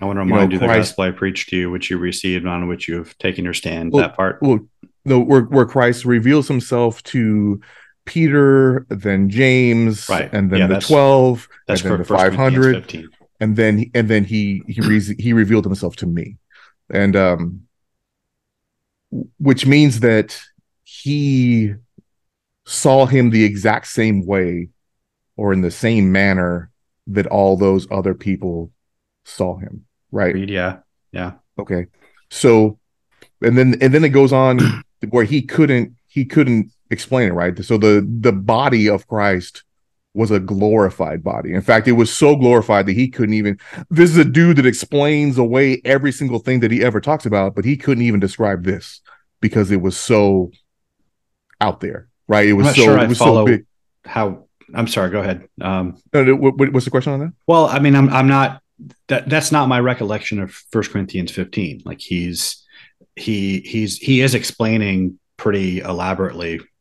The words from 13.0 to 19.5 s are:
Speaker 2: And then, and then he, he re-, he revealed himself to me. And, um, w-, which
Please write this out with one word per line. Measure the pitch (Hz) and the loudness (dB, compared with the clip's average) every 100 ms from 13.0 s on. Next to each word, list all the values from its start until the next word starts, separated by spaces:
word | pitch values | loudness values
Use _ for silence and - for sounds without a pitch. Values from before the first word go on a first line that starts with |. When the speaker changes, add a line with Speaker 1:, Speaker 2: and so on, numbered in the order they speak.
| 80 _ _ - | -18 _ _ -6
Speaker 2:
And | 110 110 | -2 0
then, | 110 104 117 120 | 2 0 -2 -2
and | 110 | 0
then | 110 | 0
he, | 95 107 101 95 - | 0 -2 -4 -4 -8
he | 113 | -4
re-, | 107 107 95 101 | 0 0 -2 -4
he | 117 | 0
revealed | 117 101 110 95 | 2 2 2 0
himself | 98 87 - | -4 -6 -8
to | 87 | -6
me. | 85 87 - _ _ _ _ - | -6 -8 -14 _ _ _ _ -8
And, | 101 101 98 | -2 0 2
um, | 92 85 85 95 - _ _ _ _ _ _ _ _ _ _ _ _ _ _ | 2 0 -6 -10 -18 _ _ _ _ _ _ _ _ _ _ _ _ _ _
w-, | 123 - - | -14 -12 -4
which | 139 | 0